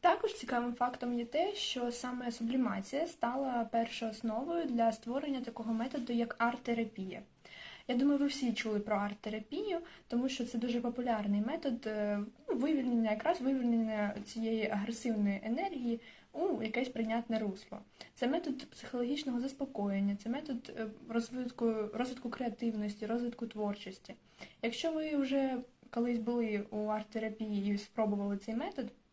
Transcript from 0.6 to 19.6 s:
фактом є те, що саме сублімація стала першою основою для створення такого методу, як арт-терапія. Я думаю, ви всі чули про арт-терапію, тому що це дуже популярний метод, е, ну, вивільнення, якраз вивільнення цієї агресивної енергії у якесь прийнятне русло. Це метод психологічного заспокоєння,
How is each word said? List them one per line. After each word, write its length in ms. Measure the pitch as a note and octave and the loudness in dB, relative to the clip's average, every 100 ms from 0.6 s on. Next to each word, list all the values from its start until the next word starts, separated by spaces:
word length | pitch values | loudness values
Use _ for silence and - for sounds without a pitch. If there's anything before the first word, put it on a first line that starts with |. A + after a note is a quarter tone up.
| A#3+ | 0
фактом 440 | A#3+ B3 B3 A#3+ A#3+ | 0 0 0 -2 -2
є 60 | |
те, 300 | A#3 D4 F#4+ | 0 2 0
що 380 | G4 - B3+ A#3+ | 0 -4 -2 -2
саме 400 | A#3+ B3+ B3 A#3+ | -2 -4 -4 -4
сублімація 760 | A#3 A3+ C4 A#3 G3 G3 C#4 E4+ | -2 0 2 2 0 -2 -2 -2
стала 600 | - A#3 C4 C4+ A#3+ A3+ | 0 -2 0 0 0 2
першою 380 | A#3 A#3 - A3+ | 0 0 -2 -6
основою 560 | A3 A3+ A3 C#4+ E4+ D4 | -2 -2 -2 0 0 2
для 260 | A#3 A3+ | 4 4
створення 480 | A3 A#3 B3+ D4 C4 | 2 -4 -2 0 -2
такого 340 | A#3 A3+ A3+ | -4 -6 -2
методу, 380 | A3+ A#3+ C#4+ A#3 | 0 0 -2 0
як 240 | A#3 A#3 - | 0 0 2
арт-терапія. 840 | A#3 A#3+ - A#3 A3 - F#3+ - - _ - - - - - | 2 2 0 0 0 -4 -8 -8 -14 _ -20 -16 -16 -16 -2
Я 80 | A#3+ | 4
думаю, 220 | C#4 C#4+ | 6 6
ви 80 | C#4+ | 4
всі 260 | C#4+ B3+ | 2 0
чули 280 | G#3+ A3 G#3 | 0 0 0
про 160 | G#3 G#3+ | 2 2
арт-терапію, 840 | G#3 G3+ - G#3+ G#3+ D4 G#4+ E4+ E4+ - - | 2 -2 -4 -4 -4 -4 0 -2 -4 -18 -2
тому 200 | A#3+ C4 | 2 2
що 160 | - | 0
це 140 | A#3 A#3 | -2 0
дуже 220 | B3 A#3 | 0 0
популярний 600 | A#3+ A#3 B3 A3+ G#3 G3+ | 0 -2 0 0 2 2
метод, 460 | A3 D#4+ C#4 A#3 A3 | 2 0 0 -2 -2
е, 340 | G#3+ G#3 G#3 G#3 - - | 0 0 0 -2 -10 -4
ну, 80 | C#4+ | 0
вивільнення, 540 | C#4 D4+ B3 A#3+ A3+ | 4 4 4 4 4
якраз 300 | G#3+ D4+ F4+ | 2 2 2
вивільнення 760 | C4 C4+ A#3+ A#3 A3 G#3+ G#3 - | 2 2 4 4 2 2 0 -2
цієї 460 | - A3+ A3+ A3+ G#3 | -8 -2 0 2 2
агресивної 680 | G3+ G#3+ A3+ B3 A3 G3+ G3 | 0 0 -2 0 2 2 2
енергії 560 | G#3+ B3+ G4 D4+ A#3+ A#3 - - - | 0 0 0 -2 -2 -2 -4 -20 -12
у 300 | C#4 F#4 B3 | -2 0 0
якесь 260 | A3 A#3 B3+ | 0 -2 -2
прийнятне 500 | - A3 A3+ A#3 A3 | -2 0 0 0 0
русло. 400 | G#3+ F#3+ - G#3 - _ - | 0 -4 -10 -14 -16 _ -18
Це 120 | - B3 | -2 0
метод 420 | D#4+ E4+ B3+ - | 0 0 -6 -6
психологічного 680 | - - B3 A#3+ D4 C#4 A#3+ | -14 -8 -2 0 0 0 -2
заспокоєння, 760 | C4+ - | -2 -4